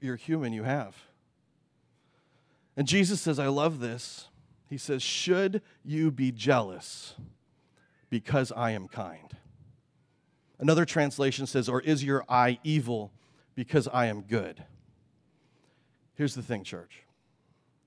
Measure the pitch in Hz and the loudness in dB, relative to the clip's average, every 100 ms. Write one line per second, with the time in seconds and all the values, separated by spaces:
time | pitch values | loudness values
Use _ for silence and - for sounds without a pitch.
0 | 131 120 - 160 127 110 117 143 101 - | -8 -6 -2 -2 -2 -4 -2 -2 -4 -12
1 | - _ _ _ _ _ _ _ _ _ | -20 _ _ _ _ _ _ _ _ _
2 | _ _ _ _ _ _ _ - 139 196 | _ _ _ _ _ _ _ -2 2 4
3 | 185 208 165 143 139 139 156 147 120 117 | 4 2 0 0 2 4 2 0 -6 -6
4 | - - - _ _ _ - 139 - 135 | -10 -14 -20 _ _ _ -12 -10 -4 -4
5 | - - 175 180 196 202 - _ - 156 | -2 -2 2 4 4 0 -6 _ -6 2
6 | 160 127 131 117 120 127 101 87 - - | 2 4 0 0 4 4 2 -6 -14 -14
7 | - - - - _ _ _ _ _ _ | -16 -18 -20 -20 _ _ _ _ _ _
8 | - 117 - 139 127 113 117 107 92 117 | -6 -6 0 0 0 -2 -2 -2 -8 -10
9 | 92 80 - - - - - _ _ _ | -10 -10 -18 -20 -20 -20 -20 _ _ _
10 | _ _ _ _ _ - 143 160 170 165 | _ _ _ _ _ -2 4 4 4 2
11 | 143 131 139 131 135 139 120 127 147 151 | 0 2 0 0 -2 -2 0 0 2 0
12 | 139 139 - 123 123 120 156 151 120 117 | 2 -2 2 4 4 2 0 0 0 -4
13 | 101 - _ _ _ - 120 151 123 123 | -6 -16 _ _ _ -10 0 0 2 0
14 | 117 104 98 110 87 85 - - _ _ | 0 -2 -2 -2 -2 -10 -20 -20 _ _
15 | _ _ _ _ _ _ _ _ _ _ | _ _ _ _ _ _ _ _ _ _
16 | _ - 143 127 113 110 90 87 87 - | _ -4 -2 -2 -6 -6 -6 -14 -14 -20
17 | _ _ _ _ _ _ _ _ | _ _ _ _ _ _ _ _